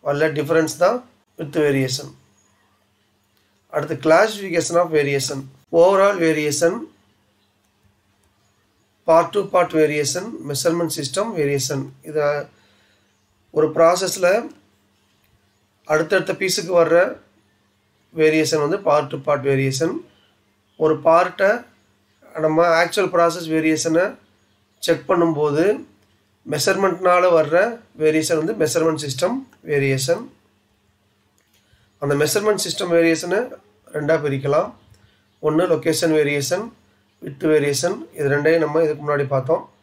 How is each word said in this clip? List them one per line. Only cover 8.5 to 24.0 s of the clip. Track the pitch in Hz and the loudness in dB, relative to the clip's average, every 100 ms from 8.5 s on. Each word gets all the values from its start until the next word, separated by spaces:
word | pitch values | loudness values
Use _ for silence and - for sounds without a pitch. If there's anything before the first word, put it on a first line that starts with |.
| _ _ _ _ _ - | _ _ _ _ _ 2
part | 165 165 202 | 2 2 -4
to | 196 185 | -2 0
part | 170 160 | 0 2
variation, | 151 151 139 180 208 302 139 | 0 0 -4 -4 -8 -12 -10
measurement | 139 175 170 165 - | -4 -2 -2 -4 -6
system | 135 190 220 185 | -8 -4 -4 -2
variation. | 143 139 131 139 135 - - | -2 -2 -4 -6 -8 -14 -8
இதை | 151 147 147 - _ _ _ _ _ _ _ _ _ _ - | -2 -2 -2 -8 _ _ _ _ _ _ _ _ _ _ 0
ஒரு | 156 160 | 0 4
ப்ராசஸில் | 165 180 185 190 180 208 - - _ _ _ _ _ _ _ _ _ _ _ _ - | 4 4 -2 0 0 0 -2 -16 _ _ _ _ _ _ _ _ _ _ _ _ -2
அடுத்தடுத்த | 156 160 190 165 180 | -2 2 0 -2 -4
பீஸுக்கு | 190 185 170 175 | -4 -4 0 2
வர்ற | 160 170 196 - _ _ _ _ _ _ _ _ _ 165 | 4 4 2 -2 _ _ _ _ _ _ _ _ _ 2
வேரியேஷன் | 156 156 151 156 147 | 2 4 0 0 0
வந்து | 196 170 | -2 2
part | 147 143 | 0 0
to | 143 135 | -6 -2
part | 143 135 | -2 0
variation. | 135 135 131 160 - - _ _ _ _ _ _ _ | 0 0 -2 -4 -4 -12 _ _ _ _ _ _ _
ஒரு | 156 151 151 | 0 2 4
பார்ட்டை | 165 180 - 196 233 - _ _ _ _ _ _ 165 156 | 4 2 0 0 0 -4 _ _ _ _ _ _ -4 0
நம்ம | 160 170 165 | 2 4 4
ஆக்சுவல் | 170 208 185 | 2 0 0
ப்ராசஸ் | 180 170 165 165 160 | 2 2 0 -4 -2
வேரியேஷனை | 160 156 165 160 | 0 0 0 0